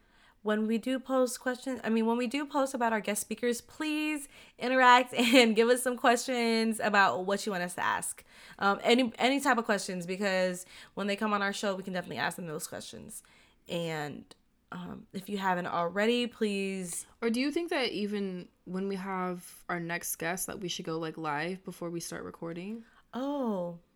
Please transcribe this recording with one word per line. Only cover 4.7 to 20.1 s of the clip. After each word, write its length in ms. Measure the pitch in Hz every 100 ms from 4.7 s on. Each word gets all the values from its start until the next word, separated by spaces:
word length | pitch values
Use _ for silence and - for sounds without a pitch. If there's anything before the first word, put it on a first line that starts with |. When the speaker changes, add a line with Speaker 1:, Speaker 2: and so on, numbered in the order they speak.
| 262 247 247 254
Speaker 1:
<laughs> 40 | -
and 380 | 233 262 226 214
give 140 | 233
us 140 | 247
some 120 | 254 240
questions 840 | 262 240 - 247 233 226 226 214
about 420 | 208 202 190 127 185
what 180 | 196 220
you 60 |
want 120 | 185
us 120 | 175 -
to 80 |
ask. 400 | 104 101 - - - - - -
Um, 220 | 196 196
any, 300 | - 240 240 -
any 200 | 240 277
type 200 | 277 233
of 60 | 226
questions, 420 | 202 - 180 170
because 580 | 185 208 185 185 175 - - - -
when 100 | 202
they 100 | 202
come 180 | 214
on 100 | 202
our 100 | 202
show, 220 | 202 208 190
we 80 |
can 100 | 190
definitely 240 | 180 175 123
ask 200 | 156 185
them 100 | 170
those 180 | 156 -
questions. 560 | 95 - - - - - - _ _ -
And, 540 | 170 170 156 147 - - - _ _ _
um, 340 | 180 175 - -
if 160 | 190 190
you 80 | 202
haven't 300 | 190 180 175
already, 580 | 170 170 190 220 240 233
please. 800 | - 214 196 196 190 180 - - _
Speaker 2:
Or 80 | 233
do 100 | 233
you 120 | 285
think 180 | 320 339
that 220 | 330 247
even 560 | 185 208 208 196 180 - _ -
when 220 | 185 196
we 80 | 196
have 500 | 190 185 185 180 - - -
our 100 | 175
next 360 | 170 170 -